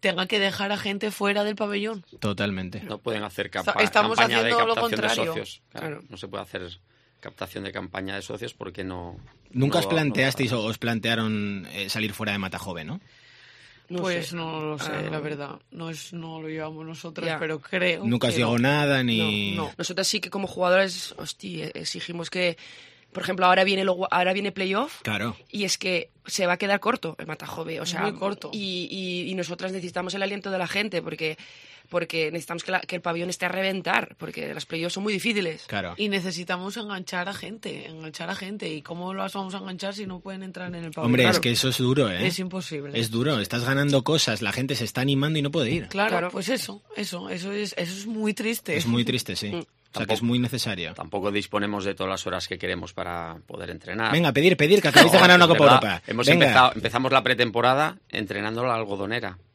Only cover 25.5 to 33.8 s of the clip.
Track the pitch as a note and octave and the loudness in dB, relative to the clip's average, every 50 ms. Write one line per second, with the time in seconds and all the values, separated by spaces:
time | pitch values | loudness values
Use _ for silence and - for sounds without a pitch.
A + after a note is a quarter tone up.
25.5 | - G#3+ G3+ F#3+ - - - F#3 F3+ E3+ - - _ _ _ - - - F#3+ F3 | -6 -4 -2 -2 -2 -2 -2 -2 -2 -2 -2 -6 _ _ _ -8 -2 0 2 2
26.5 | F3 F3+ G#3 G3 G3 G3 - G#3 A#3+ - - E3 D#3 - - D#3+ D#3 - - - | 2 0 2 0 0 0 2 0 -2 0 -2 -8 -8 -8 -10 -10 -10 -10 -10 -12
27.5 | - - E3 E3 E3 D#3+ E3 F3 F3 E3 - G#3 - - F#3+ G3 G3+ G3+ - D3+ | -10 -8 -8 -6 -6 -6 -4 -4 -2 -2 -2 -2 -2 -2 -4 -4 -4 -6 -10 -10
28.5 | - A3 G3+ F#3+ F#3 F3+ F3 - - F#3+ F#3+ F3+ F3+ F3+ F3 D#3+ F#3+ F#3 F3 D3+ | -8 -6 -6 -4 -4 -6 -6 -6 -8 -8 -6 -4 -4 -4 -4 -4 -4 -4 -4 -6
29.5 | F3 E3+ F#3 F#3+ F#3+ F#3+ E3+ F3+ - F3+ F3+ F#3 F#3+ G3 G3 G3 G3+ G3+ F#3+ G3+ | -6 -6 -6 -6 -6 -6 -8 -6 -6 -6 -6 -4 -4 -4 -4 -4 -4 -6 -6 -4
30.5 | F#3+ F#3 F3+ E3 - G3 G#3 A3 F#3 E3+ D#3+ E3 D#3+ D3+ D#3+ D#3 D#3 - - - | -4 -4 -4 -2 -2 -2 -2 -2 -2 -4 -4 -4 -6 -4 -4 -4 -4 -6 -14 -20
31.5 | - - - - - - _ _ - F3 E3+ E3 - E3 D#3+ D3+ D#3+ E3+ D#3 - | -20 -20 -20 -20 -20 -20 _ _ -2 -2 -2 0 -2 0 0 0 -2 -6 -6 -4
32.5 | E3+ E3+ - - - - - - - F3+ - F3 E3+ E3+ F3 F3+ F3 - F#3 F3 | -6 -6 -4 -2 -2 -4 -2 -4 -8 -4 -2 -2 -2 -2 -2 -4 -4 -2 -2 -2
33.5 | F3 F#3 F#3+ F#3+ F#3+ F#3+ | 0 0 0 0 0 -2